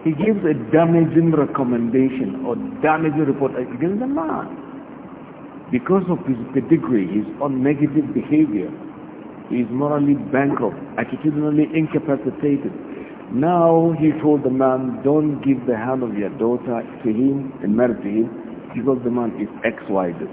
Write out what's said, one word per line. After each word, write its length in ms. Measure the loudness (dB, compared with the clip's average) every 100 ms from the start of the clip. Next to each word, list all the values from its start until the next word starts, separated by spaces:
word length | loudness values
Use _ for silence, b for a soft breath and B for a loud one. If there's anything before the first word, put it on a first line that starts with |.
He 80 | -2
gives 280 | 0 2 2
a 100 | 2 0 2
damaging 600 | 4 6 6 6 4 4 4
recommendation 1080 | 2 0 0 0 2 2 2 0 -4 -4 -4
or 80 | -4 -6 -2
damaging 460 | 2 2 2 2 0
report 240 | 2 0 -2
against 400 | -6 -2 -2 -2
the 80 | -2
man. 600 | -2 -2 -6 -6 -12 -14 -16 -16 -18 -16 -16 -18 -18 -16 -18 -4
Because 320 | -4 2 0 2
of 120 | -2
his 160 | -2 -4 0 -2
pedigree, 520 | 2 2 4 0 2
his 160 | -2 -2 -4
own 200 | -2 0
negative 520 | 0 2 2 2 0 -4
behavior, 560 | 2 2 4 0 -4 -10 -14 -16 -16 -16 -16 -16 -6
he 140 | -2
is 40 | -2
morally 460 | -2 0 2 2 2 2
bankrupt, 480 | 0 2 0 -2 -4 -10 -6
attitudinally 720 | -6 -2 -2 0 0 2 2 2
incapacitated. 960 | 0 -2 0 -2 -2 -2 0 0 -2 -8 -12 B B B -6 0
Now 560 | 2 4 6 6 4 4
he 120 | 2 4
told 200 | 4 4
the 60 | 2
man, 540 | 2 2 2 -2 0
"Don't 380 | 2 4 2 0
give 220 | 0 0 0
the 80 | -2
hand 280 | 0 -2
of 120 | -2 -2
your 120 | -4 0
daughter 440 | 0 0 -2 -4 -6 -4
to 60 | -2
him 400 | 2 2 2 -4 -6
and 140 | 0 4
marry 200 | 4 2
to 140 | -2 0
him 100 | 0 -4 -14 -14 -10 -2
because 280 | 0 0
the 80 | 0
man 240 | -2 -2 -4
is 60 | -8 -4 -4
X, 100 | -4 -2
Y, 180 | 0 0 -4
Z." 40 | -10